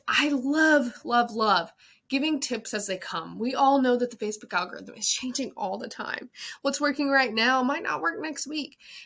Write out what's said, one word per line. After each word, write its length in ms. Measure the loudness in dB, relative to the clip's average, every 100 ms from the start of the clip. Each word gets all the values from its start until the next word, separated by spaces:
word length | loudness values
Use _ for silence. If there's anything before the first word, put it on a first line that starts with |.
| -2
I 220 | 0 2
love, 720 | 0 0 2 4 4 2 -6 0
love, 260 | 0 2
love 400 | 0 4 4 2 _ _ _ -4
giving 300 | 0 0 -2
tips 320 | -2 -6 -6
as 140 | -8 -6
they 100 | -6
come. 420 | -6 -8 -8 -6
We 160 | -4 4
all 260 | 6 6
know 140 | 6 4
that 160 | 0
the 60 | -4
Facebook 340 | -6 -6 -4
algorithm 420 | -4 -4 -8 -14 -6
is 120 | -4
changing 460 | -4 -4 -6 -6 -4
all 220 | -6 -6
the 100 | -8
time. 420 | -10 -8 -8 -10 -16 -16 -2
What's 200 | -2 2
working 280 | 0 2 2
right 240 | 4 2
now 300 | 2 4 4
might 200 | 2 0
not 180 | -2 -2
work 200 | -2 -2
next 260 | -6 -6 -6
week. 300 | -6 -8 _ -20 -20